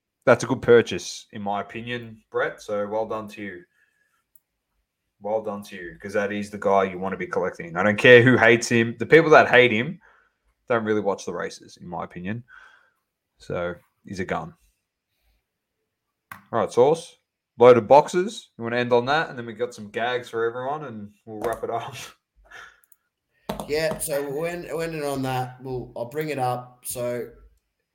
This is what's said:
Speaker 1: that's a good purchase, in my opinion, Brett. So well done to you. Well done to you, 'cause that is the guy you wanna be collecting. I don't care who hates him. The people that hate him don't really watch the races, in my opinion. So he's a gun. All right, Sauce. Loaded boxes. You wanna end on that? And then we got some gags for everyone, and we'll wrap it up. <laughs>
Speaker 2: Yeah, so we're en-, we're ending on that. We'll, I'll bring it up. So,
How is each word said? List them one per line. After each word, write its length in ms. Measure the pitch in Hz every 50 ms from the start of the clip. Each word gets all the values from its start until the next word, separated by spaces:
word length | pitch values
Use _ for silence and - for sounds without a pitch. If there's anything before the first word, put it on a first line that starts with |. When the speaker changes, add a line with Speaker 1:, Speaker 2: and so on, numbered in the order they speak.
| _ _ _ _ -
Speaker 1:
that's 180 | 135 120 - -
a 40 | 120
good 140 | 131 110
purchase, 640 | - - 120 117 110 - 98 87 - - - - - _
in 100 | - 110
my 200 | 101 101 101 101
opinion, 600 | 95 - - 113 117 120 123 120 113 113 110 - _ _
Brett. 320 | - 120 143 - - -
So 240 | - - 104 104 101 101
well 200 | 107 110 113 104
done 200 | 110 110 107 104
to 120 | - 110
you. 220 | 104 98 90 87 87 _ _ _ _ _ _ _ _ _ _ _ _ _ _ _ _ _ _ _ _ _ _ _ _ _ _ _ _ _ _ _
Well 200 | 101 101 107 110
done 220 | 104 107 101 104 104
to 120 | - 101
you, 220 | 92 87 85 82 -
'cause 140 | - 98 104
that 180 | 107 101 101
is 200 | 104 104 101 101
the 80 | - 101
guy 240 | - 101 98 98 95
you 160 | 95 92 90
wanna 180 | 95 95 95 90
be 80 | 90 87
collecting. 480 | - 95 87 92 - - 87 85 82
I 80 | 87 98
don't 140 | 104 104 101
care 240 | - 127 123 120
who 160 | 117 127 123 107
hates 300 | 107 113 120 117 120 -
him. 260 | 123 117 117 117 117 -
The 60 | 117
people 240 | - 151 160 160 156
that 180 | 151 139 - -
hate 220 | - 123 123 123
him 280 | 107 107 127 160 196 - _ - _ _ _ _ _ _ _ _ _ _ _ -
don't 140 | 123 117 107
really 180 | 107 107 107
watch 240 | 95 98 95 95 -
the 80 | - 87
races, 440 | 87 90 92 - - - - - -
in 100 | - 87
my 160 | 85 82 85
opinion. 400 | - - 87 87 92 110 120 - _ - - - - _ _ _ _ _ _ _ _ _ _ _ _ _ _
So 360 | - - 95 90 87 87 87 - _ _ _ _ _
he's 140 | - 98 90
a 60 | 92
gun. 280 | 85 90 85 160 - - _ _ _ _ _ _ _ _ _ _ _ _ _ _ _ _ _ _ _ _ _ _ _ _ _ _ _ _ _ _ _ _ _ _ - -
All 260 | - _ - 110 113
right, 120 | 98 -
Sauce. 460 | - 120 123 143 160 160 - - _ _ _ _ _ _ _ _ _ -
Loaded 300 | 117 127 123 117 107 101
boxes. 640 | 131 147 147 - - 175 185 226 233 - - _ _ -
You 60 | 117
wanna 120 | 113 120 123
end 160 | 123 120 123
on 120 | 120 120
that? 240 | 131 143 160 165 -
And 80 | 147 123
then 60 | 117 117
we 60 | 107
got 200 | 101 120 123 -
some 160 | - 107 101
gags 400 | - 113 113 123 123 120 113 -
for 160 | - 113 113
everyone, 380 | 117 117 127 127 131 147 156 151
and 260 | 127 113 107 104 101 _ _ _
we'll 140 | 113 110 107
wrap 240 | 104 117 113 - -
it 60 | 107
up. 260 | - - - - - -
<laughs> 60 | - - - _ _ _ _ _ _ _ - - - - _ _ _ _ - _ _ _ _ _ _ _ _ _ _ - - - - 139
Speaker 2:
Yeah, 300 | 143 156 160 156 160 -
so 320 | - 160 147 143 143 143
we're 180 | 135 147 165 170
en-, 200 | 175 175 165 -
we're 120 | 135 165 165
ending 200 | 170 160 156 143
on 180 | 139 139 135 131
that. 380 | 131 131 127 127 127 - -
We'll, 300 | 127 131 127 123 120 - - -
I'll 80 | 117
bring 240 | 113 - 151 156 156
it 100 | 143 135
up. 440 | 127 123 123 123 - - - _ -
So, 440 | - - 123 120 120 123 120 110 - - - - - _ _ _ _ _ _ _ _ _